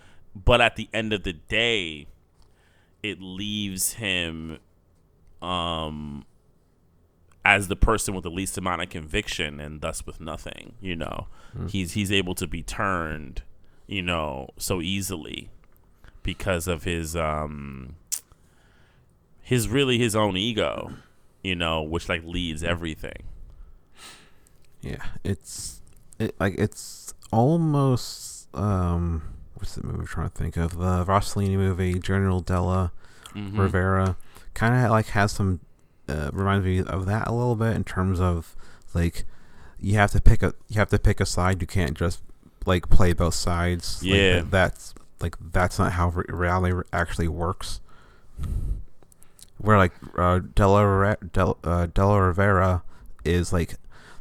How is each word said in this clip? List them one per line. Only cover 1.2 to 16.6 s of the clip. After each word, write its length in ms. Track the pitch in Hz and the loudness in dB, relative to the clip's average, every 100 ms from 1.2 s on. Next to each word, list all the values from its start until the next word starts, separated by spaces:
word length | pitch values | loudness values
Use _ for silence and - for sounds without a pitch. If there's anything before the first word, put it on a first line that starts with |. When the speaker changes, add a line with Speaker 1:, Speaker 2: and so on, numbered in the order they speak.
Speaker 1:
the 100 | 95 | -4
day, 760 | 80 - 110 117 110 85 76 73 - _ _ - _ _ _ _ _ | -8 -4 -2 0 0 -4 -10 -16 -20 _ _ -20 _ _ _ _ _
it 180 | 107 90 | -8 -8
leaves 720 | 92 92 104 107 101 92 - | -10 -10 -6 -4 -4 -4 -4
him, 640 | - 107 92 85 80 80 78 - _ _ _ _ _ - - | -4 -2 -2 -2 -6 -10 -12 -18 _ _ _ _ _ -20 -14
um, 840 | 87 90 85 82 78 76 73 71 - _ _ _ _ _ _ _ _ _ _ _ 101 | -8 -4 -4 -4 -6 -8 -10 -12 -16 _ _ _ _ _ _ _ _ _ _ _ 2
as 220 | 101 95 | 2 2
the 80 | 95 | 2
person 400 | - 110 - 95 | 2 2 -2 -6
with 80 | |
the 80 | 85 | -6
least 260 | 85 95 - | -6 -6 -4
amount 240 | 92 85 | -4 -4
of 80 | 87 | -6
conviction 720 | 87 76 101 - - 78 73 | -8 -4 -4 -4 -4 -6 -6
and 220 | 76 76 | -12 -8
thus 240 | 80 78 - | -8 -8 -12
with 120 | - | -12
nothing, 540 | 78 80 - - - - | -12 -12 -12 -16 -16 -12
you 140 | 95 82 | -8 -6
know. 320 | 76 50 - - - - | -6 -8 -10 -14 -16 -10
Speaker 2:
Hmm. 120 | 87 | -6
Speaker 1:
He's, 240 | 98 87 | -4 -2
he's 200 | 107 95 | -2 2
able 220 | 98 90 87 | 2 2 -2
to 120 | 85 | -6
be 160 | 85 | -6
turned, 800 | - - 101 90 80 78 73 - - - - - - | -8 -4 -2 -2 -2 -6 -8 -12 -12 -18 -20 -20 -10
you 160 | 101 | -6
know, 480 | 90 85 76 65 67 - | -2 -2 -2 -6 -10 -10
so 240 | - 95 | -4 -2
easily 680 | 82 98 92 90 55 - - - - - _ _ - - | -2 -2 -4 -6 -8 -12 -14 -20 -20 -20 _ _ -20 -10
because 440 | - 92 - 90 | -8 -6 -2 -2